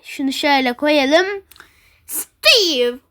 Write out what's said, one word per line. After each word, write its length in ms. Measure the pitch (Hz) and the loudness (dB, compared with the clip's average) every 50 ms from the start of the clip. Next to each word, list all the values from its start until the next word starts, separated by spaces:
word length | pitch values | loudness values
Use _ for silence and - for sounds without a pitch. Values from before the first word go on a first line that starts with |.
şunu 300 | _ - - - 277 269 | _ -18 -10 -6 -4 -4
şöyle 400 | 262 - - 294 285 269 262 247 | -4 -2 0 0 0 2 0 -2
koyalım. 540 | 240 - 285 302 302 294 269 269 294 330 370 381 403 403 - _ - _ - _ _ _ _ _ _ _ _ | -4 -2 0 0 2 2 2 2 2 2 2 0 -4 -8 -10 _ -20 _ -20 _ _ _ _ _ _ _ _
Steve. 920 | - - 320 - _ _ _ - - 622 480 392 339 302 247 240 240 247 262 _ _ | -12 -10 -10 -10 _ _ _ 2 2 4 4 2 0 0 0 0 -2 -2 -6 _ _